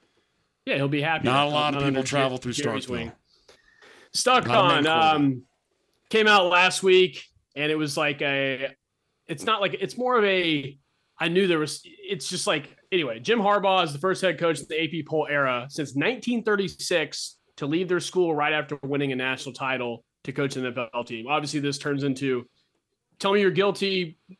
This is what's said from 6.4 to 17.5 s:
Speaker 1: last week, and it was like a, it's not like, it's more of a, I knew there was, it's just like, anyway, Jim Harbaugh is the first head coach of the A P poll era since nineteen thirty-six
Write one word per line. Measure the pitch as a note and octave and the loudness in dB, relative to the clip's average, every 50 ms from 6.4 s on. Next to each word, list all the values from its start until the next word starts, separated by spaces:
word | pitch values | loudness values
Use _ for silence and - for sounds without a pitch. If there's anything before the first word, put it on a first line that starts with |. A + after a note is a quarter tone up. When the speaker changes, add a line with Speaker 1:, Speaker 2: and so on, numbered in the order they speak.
| F#3 F3 | 6 6
Speaker 1:
last | F3 F3 F3+ F#3 - - - | 4 4 4 4 2 2 4
week, | F#3+ F#3 F#3 F#3 F3 C#3+ - - - _ _ _ _ - | 6 6 6 6 4 2 -6 -18 -20 _ _ _ _ -8
and | C#3 D3 D3+ | -4 -2 -2
it | D#3 | 0
was | D#3 D#3 D3 C#3 E3 | 0 -2 -2 -2 0
like | D#3 D3 D3 D3 | 0 0 0 -2
a, | D3+ C#3+ C#3 C#3 C#3 C3+ C3+ B2 C3+ - - _ _ _ _ _ _ _ _ _ _ - | -2 -2 0 0 0 -2 -2 -4 -6 -8 -10 _ _ _ _ _ _ _ _ _ _ -12
it's | E3 C#3 - | -10 -6 -2
not | A3+ A3 G#3+ | 0 0 0
like, | G3+ F#3+ - F#3 | 0 -2 -2 -4
it's | G3 F#3 - A3+ | -6 -6 -6 -4
more | B3 B3 B3 A#3+ | -2 0 2 2
of | G#3 | 2
a, | G3+ F#3+ F#3 F3 E3 D#3 D3 C3+ C3 - _ _ _ _ _ _ _ _ - | 2 2 2 0 0 0 -2 -4 -6 -12 _ _ _ _ _ _ _ _ -4
I | D#3+ E3+ | -2 0
knew | E3+ F#3 G3+ F#3 | 2 2 4 4
there | E3+ D#3+ | 2 2
was, | D3+ D3 - - - | 0 -2 -6 -10 -14
it's | - - - - - G3+ - - - | -20 -20 -16 -10 -8 -8 -8 -6 -8
just | F#3 E3+ - G#3 | -6 -4 -2 -2
like, | F3+ D#3 C#3 - - _ _ - | -2 -2 -2 -8 -18 _ _ -4
anyway, | - F#3 D#3+ B2 A2+ A2+ | -2 -2 -2 -2 -6 -6
Jim | B2 - A3 A#3+ | -2 0 0 2
Harbaugh | G3 G3+ G3+ G#3 F#3+ G3 F#3+ F#3 F3 | 2 2 2 2 2 2 2 2 2
is | D#3+ C#3+ | 0 -2
the | C#3 | -2
first | D#3 F#3 F#3 F#3 | -2 -2 0 0
head | - F#3 E3 - | 0 0 0 2
coach | E3+ E3+ E3 D3 | 0 0 0 -2
of | - - | -4 -6
the | D#3+ D#3 | -4 -4
A | E3 D#3 | -4 -2
P | D3+ E3 D3 | -4 -6 -6
poll | - D#3+ D#3 D3 D3 | -2 -2 -2 -2 0
era | D3 D3 C#3 C3 B2+ B2 A#2+ C#3 | 0 0 2 2 0 -2 -4 -8
since | - - D#3 C3+ - | -8 -8 -8 -6 -4
nineteen | C#3 D3+ G3 B3+ A#3+ - - B3 A#3 G#3 | -2 -2 -2 -2 -2 -4 -4 -4 -2 0
thirty-six | A3 G#3 G3+ G3+ F3 - - - - F3+ E3 D3+ C#3 - - - - - _ _ _ | 0 0 0 0 -2 -6 -8 -6 -2 0 0 -2 -2 -6 -10 -12 -12 -14 _ _ _